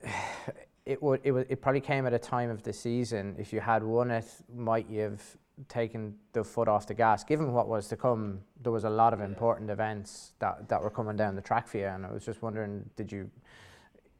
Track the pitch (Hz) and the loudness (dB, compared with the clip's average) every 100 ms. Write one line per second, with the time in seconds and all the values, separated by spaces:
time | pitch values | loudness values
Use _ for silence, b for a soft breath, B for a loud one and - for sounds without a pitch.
0 | 117 B B B B - - _ - 135 | -8 B B B B -12 -16 _ -6 0
1 | 147 135 143 127 127 131 139 135 135 139 | 2 2 4 2 2 0 2 2 2 0
2 | 131 120 - 127 120 107 113 101 120 120 | 2 0 2 0 0 -2 -6 -4 -2 0
3 | 117 110 98 95 104 107 107 113 110 117 | 0 -2 -4 -6 -6 -2 2 2 4 2
4 | 123 113 110 - - 120 113 113 104 107 | 2 0 -4 -12 -16 -6 0 0 0 -2
5 | 107 101 - - _ - 135 120 113 113 | -2 -4 -14 -20 _ -20 -8 -4 -2 -4
6 | 107 104 _ 117 104 - 110 104 - 101 | -8 -10 _ -4 -2 2 4 4 2 4
7 | 113 104 - 151 151 120 107 110 101 110 | 6 4 2 0 2 2 2 0 -2 0
8 | 131 113 107 95 98 - 120 113 107 107 | 2 2 0 -6 -12 -6 -2 0 2 4
9 | 117 110 101 - 117 110 107 101 110 107 | 6 4 -2 0 2 2 -2 -2 -2 -4
10 | 104 - - - 101 - 104 107 101 117 | -10 -14 -18 -4 -4 -4 -2 -2 0 -2
11 | 107 107 107 98 - 113 - 107 98 92 | -2 0 0 -2 -2 -2 0 -4 -4 -4
12 | 95 110 - 107 113 107 104 101 101 - | -8 -8 -8 -8 -6 -4 -4 -6 -10 -10
13 | 101 101 95 - b b b b b _ | -8 -8 -10 -14 b b b b b _
14 | _ _ | _ _